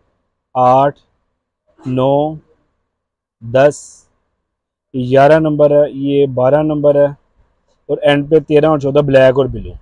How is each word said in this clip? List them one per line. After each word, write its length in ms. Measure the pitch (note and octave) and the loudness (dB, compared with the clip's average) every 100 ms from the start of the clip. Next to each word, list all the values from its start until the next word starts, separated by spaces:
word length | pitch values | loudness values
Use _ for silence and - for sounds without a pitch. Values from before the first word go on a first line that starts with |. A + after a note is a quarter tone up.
| _ _ _ _ _ B2+ | _ _ _ _ _ -2
आठ, 400 | B2+ C3 C#3+ - _ _ _ _ _ _ _ _ | 0 2 0 -4 _ _ _ _ _ _ _ _
नौ, 580 | C3 B2+ C3 C#3+ D3+ D#3 _ _ _ _ _ _ _ _ _ _ | -8 -4 -2 -2 -4 -8 _ _ _ _ _ _ _ _ _ _
दस, 600 | A#2 B2 D3 - - - _ _ _ _ _ _ _ _ _ | -4 0 0 0 -10 -20 _ _ _ _ _ _ _ _ _
ग्यारह 460 | C3 B2 C3 C#3+ D#3+ | -10 -2 2 4 4
नंबर 340 | D#3 D3 D3 | 0 0 2
है, 180 | D3 D3 | 2 0
ये 320 | C3+ C#3 C#3+ C#3 | -4 -4 0 -2
बारह 340 | B2+ B2+ D3 | 0 0 0
नंबर 340 | D#3 D3+ D3 C#3+ | -2 -2 0 2
है 100 | C#3+ C#3+ _ _ _ _ _ _ - | 0 -4 _ _ _ _ _ _ -10
और 100 | D3+ | -4
एंड 260 | D3 C#3+ C#3+ | -2 -2 0
पे 100 | D#3+ | -2
तेरह 280 | C#3 D3 D3+ | 2 0 2
और 100 | D#3 | 0
चौदह 200 | C3+ C#3+ | 0 -2
ब्लैक 340 | C#3+ C3+ C3 C3 | 2 4 4 2
और 100 | C3 | -2
ब्लू। 260 | A2+ F#2 F2+ | -6 -14 -18